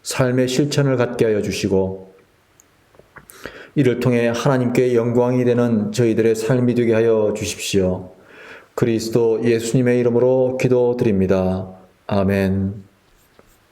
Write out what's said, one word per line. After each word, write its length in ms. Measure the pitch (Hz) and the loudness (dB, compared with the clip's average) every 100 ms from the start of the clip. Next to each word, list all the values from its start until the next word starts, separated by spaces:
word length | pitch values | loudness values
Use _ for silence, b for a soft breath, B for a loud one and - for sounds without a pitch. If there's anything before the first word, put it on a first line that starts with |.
삶의 440 | - - 131 123 127 | -10 -2 0 0 -2
실천을 500 | 131 143 143 139 127 | 0 -2 0 0 0
갖게 280 | 120 - 113 | -2 0 0
하여 160 | 104 | 0
주시고 640 | 98 92 101 95 95 95 - - _ _ _ _ _ _ _ _ - - - B B B B - | -2 -4 -2 0 -2 -6 -16 -20 _ _ _ _ _ _ _ _ -20 -20 -20 B B B B 0
이를 240 | 123 120 | 0 2
통해 320 | 127 120 117 | 0 0 0
하나님께 600 | 117 147 131 120 120 127 120 | 0 0 0 0 2 2 2
영광이 500 | 120 120 123 127 120 | 0 0 2 2 0
되는 460 | 120 120 110 104 | 2 2 0 -2
저희들의 420 | - 117 110 110 | 0 0 2 2
삶이 400 | 110 - 131 123 | 0 0 0 2
되게 220 | 120 117 110 | 0 2 2
하여 400 | 117 110 104 104 | 2 2 0 -2
주십시오. 760 | 98 - - 98 92 92 92 - B B B B B | -6 -8 -4 0 0 -2 -8 -20 B B B B B
그리스도 720 | - 120 113 113 123 117 110 | -2 0 0 0 0 2 2
예수님의 560 | 120 113 117 131 123 123 | 2 0 0 0 2 2
이름으로 580 | 123 120 127 131 127 127 | 2 2 2 2 0 0
기도드립니다. 1080 | 123 123 120 123 117 98 95 95 92 92 92 - - _ - | 0 2 2 2 0 2 2 0 0 -4 -8 -16 -20 _ -6
아멘. 680 | 101 98 98 95 95 95 101 - _ _ _ _ _ - _ _ | -2 0 0 0 -2 -4 -8 -16 _ _ _ _ _ -20 _ _